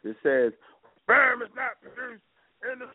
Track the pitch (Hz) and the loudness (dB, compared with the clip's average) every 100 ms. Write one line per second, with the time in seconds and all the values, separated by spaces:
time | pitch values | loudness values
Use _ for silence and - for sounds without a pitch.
0 | 104 110 151 135 120 - - _ _ _ | -14 -4 0 2 2 -2 -16 _ _ _
1 | - 254 262 247 226 233 254 208 - 240 | 2 4 4 0 -6 -8 -8 -10 -16 -14
2 | 254 220 _ _ _ _ 226 254 254 | -14 -16 _ _ _ _ -10 -10 -14